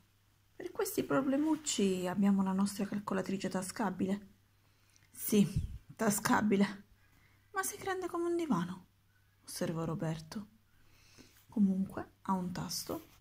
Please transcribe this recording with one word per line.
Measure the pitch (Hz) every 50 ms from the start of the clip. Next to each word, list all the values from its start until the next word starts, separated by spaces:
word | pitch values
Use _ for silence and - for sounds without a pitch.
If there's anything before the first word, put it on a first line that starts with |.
| _ _ _ _ _ _ _ _ _ _ _
"Per | - 349 349
questi | - - 403 - - - 262
problemucci | - 285 277 262 277 262 277 294 320 311 294 - - - - 202 196 185 185 180 180
abbiamo | 175 190 196 202 202 196
la | 190 190
nostra | 190 190 202 202 - - 196
calcolatrice | 202 208 208 202 - 196 185 185 - 190 190 - 185
tascabile." | 185 185 190 185 - - 226 185 180 - 196 185 196 202 - - - _ _ _ _ _ _ _ _ _ _ _ _ _ _ _
"Sì, | - - - - - 208 196 151 - - - - - - - - -
tascabile. | - 226 220 202 - - - 247 190 208 208 202 196 202 - - - - - - _ _ _ _ _ _ _ _ _ _ _
Ma | - 392
sei | 370 - - -
grande | - 392 370 370 359 339
come | - 339 339
un | 349 339
divano", | 339 339 302 226 170 175 175 185 - - - _ _ _ _ _ _ _ _ _ _ _
osservò | - - - 180 175 165 160 165
Roberto. | 165 160 - 160 156 165 160 160 - - 226 202 - - _ _ _ _ _ - - - - - - - - - - - - - -
Comunque, | - 220 202 190 190 190 190 - - 185 - - - _
ha | - - 190
un | 185 180 180
tasto | 180 - 156 175 - - - - - 320 - - - -